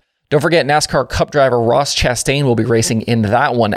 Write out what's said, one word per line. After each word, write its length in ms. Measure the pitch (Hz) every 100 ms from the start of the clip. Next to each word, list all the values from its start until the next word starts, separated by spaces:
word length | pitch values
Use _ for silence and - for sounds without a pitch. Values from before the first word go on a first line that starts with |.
| - _ _
Don't 100 | 143
forget, 240 | 160 165
nascar 420 | 135 151 - 151 123
Cup 240 | - 165
driver 300 | 147 135 120
Ross 340 | 117 127 143
Chastain 500 | - 131 120 - 139
will 100 | 139
be 100 | 113
racing 380 | 113 113 113 113
in 200 | - 113
that 320 | 104 117 143
one 200 | 120 107